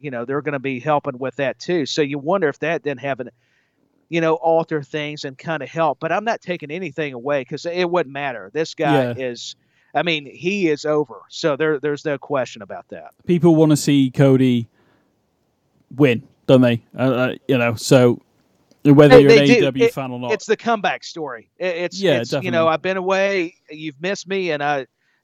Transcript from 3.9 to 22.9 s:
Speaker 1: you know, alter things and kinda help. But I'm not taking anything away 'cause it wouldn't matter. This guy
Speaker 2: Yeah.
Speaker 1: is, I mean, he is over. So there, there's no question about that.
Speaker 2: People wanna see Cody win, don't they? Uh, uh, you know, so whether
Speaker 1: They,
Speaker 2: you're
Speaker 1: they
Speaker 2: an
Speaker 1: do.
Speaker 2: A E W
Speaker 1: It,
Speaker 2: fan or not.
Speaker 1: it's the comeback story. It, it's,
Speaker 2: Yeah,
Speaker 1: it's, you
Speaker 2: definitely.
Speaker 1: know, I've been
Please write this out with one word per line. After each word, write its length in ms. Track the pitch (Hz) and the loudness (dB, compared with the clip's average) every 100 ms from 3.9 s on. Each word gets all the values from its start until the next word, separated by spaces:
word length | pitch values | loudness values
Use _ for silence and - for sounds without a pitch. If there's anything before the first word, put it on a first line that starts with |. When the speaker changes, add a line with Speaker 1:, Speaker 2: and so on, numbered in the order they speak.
| _ _ | _ _
Speaker 1:
you 100 | 170 | -2
know, 140 | 160 | 0
alter 500 | 160 165 165 160 156 | 0 0 0 0 -6
things 400 | 139 156 147 147 | -6 -8 -8 -10
and 140 | 143 131 | -12 -12
kinda 280 | 156 160 127 | -10 -10 -8
help. 360 | 165 160 131 | -2 -2 -2
But 100 | 160 | -4
I'm 140 | 180 214 | -4 -4
not 160 | 220 | -6
taking 300 | - 175 143 | -8 -10 -10
anything 420 | 160 180 139 151 | -10 -10 -8 -8
away 320 | 127 127 147 - | -8 -4 -4 -4
'cause 200 | 151 170 | -10 -8
it 240 | 175 180 | -4 -2
wouldn't 220 | 175 139 | -2 -4
matter. 380 | 139 143 117 95 | -6 -8 -8 -8
This 220 | - 160 - | -6 -6 -4
guy 380 | 151 143 123 117 | 0 0 0 -4
Speaker 2:
Yeah. 120 | 131 | -8
Speaker 1:
is, 260 | 117 - - _ _ _ 143 | -10 -14 -20 _ _ _ -4
I 80 | |
mean, 220 | 170 156 139 | -2 -2 -6
he 420 | 113 165 202 170 | -8 -4 0 0
is 160 | 147 | 0
over. 380 | 151 151 147 101 - | -2 -2 -2 -8 -20
So 260 | - 165 139 | -6 -4 -2
there, 240 | 156 151 | -2 -2
there's 240 | 147 147 | -4 -6
no 140 | 156 139 | -6 -6
question 440 | - 143 120 117 | -4 -4 -4 -10
about 280 | 101 92 - | -16 -16 -16
that. 240 | 90 - _ - | -18 -20 _ -2
Speaker 2:
People 300 | 175 170 156 | 2 4 6
wanna 220 | 156 147 | 4 2
see 340 | - 143 131 | 2 2 2
Cody 560 | 120 139 131 131 120 117 _ _ _ _ _ _ _ _ _ _ _ _ 123 | 4 4 6 4 0 -2 _ _ _ _ _ _ _ _ _ _ _ _ 2
win, 280 | 139 113 - _ - | 2 2 -6 _ 4
don't 140 | 131 | 4
they? 200 | 123 113 - - | 6 2 -4 -4
Uh, 40 | |
uh, 340 | 127 120 127 - - | -2 0 -2 -4 -2
you 100 | 131 | 0
know, 180 | 117 113 | 0 -2
so 460 | - 139 123 117 _ _ _ _ _ _ | 2 4 6 2 _ _ _ _ _ _
whether 340 | 147 143 147 - | 6 8 10 10
Speaker 1:
They, 40 | |
Speaker 2:
you're 80 | 139 | 10
Speaker 1:
they 100 | 151 | 8
Speaker 2:
an 40 | 143 | 6
Speaker 1:
do. 80 | |
Speaker 2:
A 40 | - | 4
E 40 | |
W 240 | 139 131 - | 2 2 0
Speaker 1:
It, 80 | |
Speaker 2:
fan 180 | - 131 | 0 -8
or 80 | 123 | -8
not. 120 | 123 | -6
Speaker 1:
it's 160 | 156 - | -6 -4
the 100 | 214 | -4
comeback 460 | 233 226 170 131 | -2 -4 -4 -6
story. 460 | - 175 147 117 - - | -10 -12 -12 -12 -18 -8
It, 60 | 180 170 | -6 -4
it's, 240 | 175 180 | -6 -2
Speaker 2:
Yeah, 200 | 190 131 | 0 0
Speaker 1:
it's, 100 | 117 | -2
you 60 | 147 | -6
Speaker 2:
definitely. 200 | 123 170 | -4 0
Speaker 1:
know, 100 | 165 | 0
I've 140 | 160 | 0
been 160 | 185 | -2